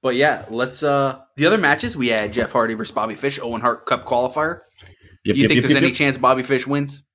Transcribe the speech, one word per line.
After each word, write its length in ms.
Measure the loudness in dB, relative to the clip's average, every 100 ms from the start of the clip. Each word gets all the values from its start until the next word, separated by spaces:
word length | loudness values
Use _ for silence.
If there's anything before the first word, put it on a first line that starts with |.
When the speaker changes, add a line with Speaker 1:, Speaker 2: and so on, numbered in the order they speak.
Speaker 1:
But 140 | -2 2
yeah, 300 | 2 0 -6
let's, 320 | -6 -6 -2
uh, 380 | 0 0 0 -4 _ 0
the 100 | 2
other 120 | 4
matches, 400 | 2 2 0 -2
we 100 | 0
had 240 | 0 -2
Jeff 220 | -2 -2
Hardy 200 | 0 0
versus 200 | -2 -6 -4
Bobby 200 | -4 -2
Fish, 220 | -4 -4
Owen 220 | -6 -2
Hart 260 | -2 -2 -4
Cup 200 | -4 -2
qualifier. 560 | -2 -2 -2 -4 -4 _ _ -20 -20 _ _ -2
Speaker 2:
Yep, 100 | 2
Speaker 1:
You 60 |
Speaker 2:
yep, 80 | 4
Speaker 1:
think 60 | 4
Speaker 2:
yep, 40 |
Speaker 1:
there's 100 | 4
Speaker 2:
yep, 40 | 4
Speaker 1:
any 100 | 2
Speaker 2:
yep. 80 | 2
Speaker 1:
chance 200 | 0 2
Bobby 240 | 2 2
Fish 220 | 2 -2 0
wins? 380 | -4 -4 -8 _